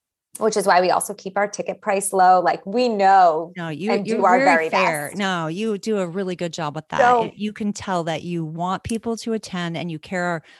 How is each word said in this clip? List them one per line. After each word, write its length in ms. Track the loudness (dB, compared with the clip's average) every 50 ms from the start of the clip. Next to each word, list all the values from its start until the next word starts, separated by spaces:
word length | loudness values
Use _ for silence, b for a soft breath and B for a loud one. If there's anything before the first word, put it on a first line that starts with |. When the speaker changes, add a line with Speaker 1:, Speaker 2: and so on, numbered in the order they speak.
| _ _ _ _ _ _ -8 -2
Speaker 1:
which 200 | -2 0 0 0
is 80 | 2
why 160 | 4 4 4
we 80 | 4 4
also 240 | 2 0 0 -4 -10
keep 240 | -10 -10 -6 -2 -2
our 100 | -2 -2
ticket 320 | -4 -8 -8 -8 -8 -6
price 320 | -4 -2 -2 -2 -2 -2
low. 280 | 2 4 6 6 6 6
Like, 180 | 4 2 -2 -2 -6
we 240 | -4 -2 0 0 0
know 640 | 2 4 4 6 8 8 8 6 4 2 -4 -6 -10
Speaker 2:
No, 140 | -10 -8 -8
you, 200 | -6 -6 -4 -2
Speaker 1:
and 160 | -2 -2 -2
Speaker 2:
you're 120 | -2 -2 2
Speaker 1:
do 60 | 4
our 120 | 4 4 6
Speaker 2:
very 300 | 4 4 4 2 2 0
Speaker 1:
very 0 |
Speaker 2:
fair. 380 | 0 0 0 0 0 -2 -6 -8
Speaker 1:
best. 80 | -6
Speaker 2:
No, 300 | -4 -2 -2 -2 -2 -4
you 320 | -4 -4 -4 -4 -4 -4 -4
do 180 | -4 -2 -2
a 100 | -2 -2
really 300 | -4 -4 -6 -6 -6 -4
good 160 | -6 -6 -6
job 220 | -6 -6 -6 -6 -6
with 120 | -8 -10 -6
that. 80 | 0 2
Speaker 1:
So 220 | 4 4 4 4 0
Speaker 2:
It, 100 | -2 -6 -6
you 160 | -8 -8 -6
can 180 | -4 -6 -6
tell 320 | -6 -6 -6 -4 -2 -2 -2
that 180 | -2 -6 -6
you 220 | -6 -6 -6 -6 -6
want 380 | -6 -6 -6 -4 -4 -4 -6
people 340 | -4 -6 -6 -4 -4 -6 -8 -6
to 140 | -6 -6
attend 460 | -6 -6 -6 -8 -8 -6 -6 -4 -6 -6
and 120 | -6 -6
you 80 | -8 -10
care 440 | -10 -6 -4 -4 -2 -2 -4 -4 b b b b